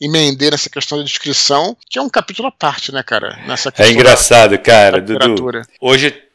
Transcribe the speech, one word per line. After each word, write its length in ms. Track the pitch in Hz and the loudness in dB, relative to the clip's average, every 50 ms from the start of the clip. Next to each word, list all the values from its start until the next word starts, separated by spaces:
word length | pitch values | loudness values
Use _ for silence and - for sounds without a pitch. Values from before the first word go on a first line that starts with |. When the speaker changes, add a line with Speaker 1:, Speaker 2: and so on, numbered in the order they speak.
Speaker 1:
emendei 480 | 143 147 160 160 151 143 135 131 143 151 | -4 -4 -2 0 0 0 -2 -2 -2 -2
nessa 180 | 147 143 - | -2 -2 -6
questão 300 | - - 143 - - 147 | -8 -8 -10 -8 -8 -8
da 60 | 147 147 | -8 -8
descrição, 720 | 135 - - - 147 135 - - - 143 143 160 196 240 _ _ | -8 -8 -8 -8 -6 -4 -2 0 0 0 0 -2 -4 -8 _ _
que 120 | - - 254 | -12 -8 -8
é 20 | |
um 80 | 285 254 | -6 -4
capítulo 380 | - 226 - - 190 - 226 | -4 -4 -4 -6 -10 -10 -10
à 40 | 269 | -10
parte, 400 | - - - 147 - - - - | -8 -6 -6 -6 -6 -6 -10 -10
né, 120 | 139 135 127 | -10 -10 -8
cara? 360 | - 117 104 104 101 - - - | -6 -6 -6 -6 -8 -12 -12 -10
Nessa 240 | - 127 - - 135 | -10 -8 -6 -6 -6
Speaker 2:
É 20 | |
Speaker 1:
questão 200 | - - 107 113 117 | 0 2 2 4 4
Speaker 2:
engraçado, 580 | 117 123 107 117 - - - 120 117 110 104 | 4 6 6 6 4 4 4 6 6 6 4
Speaker 1:
da, 60 | 101 | 2
Speaker 2:
cara, 360 | 95 - - 117 107 101 98 - | 0 2 4 6 6 6 4 2
Speaker 1:
da 60 | - | 0
Speaker 2:
Dudu. 140 | 95 104 110 | -4 -4 -2
Speaker 1:
literatura. 480 | 131 135 120 110 98 87 127 120 117 117 _ _ - | 0 0 0 0 -2 -4 -6 -10 -10 -14 _ _ -6
Speaker 2:
Hoje 440 | 131 127 135 135 143 143 139 - _ _ | 0 0 0 2 0 -2 -6 -8 _ _